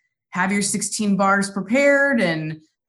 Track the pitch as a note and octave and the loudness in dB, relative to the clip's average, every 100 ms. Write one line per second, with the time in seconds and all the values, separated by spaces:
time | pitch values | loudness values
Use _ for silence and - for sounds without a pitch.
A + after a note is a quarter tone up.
0 | _ _ _ F3+ F#3+ G3+ G3+ G#3+ - - | _ _ _ -4 -2 0 -2 -4 -4 -4
1 | G#3 G3 G3 G3 G3 G3 F#3 B3 C#4+ C#4 | 0 2 2 2 0 -6 -2 2 4 4
2 | C#4 A#3+ F3+ D#3+ D#3 D#3 - _ | 2 2 0 -2 -6 -10 -16 _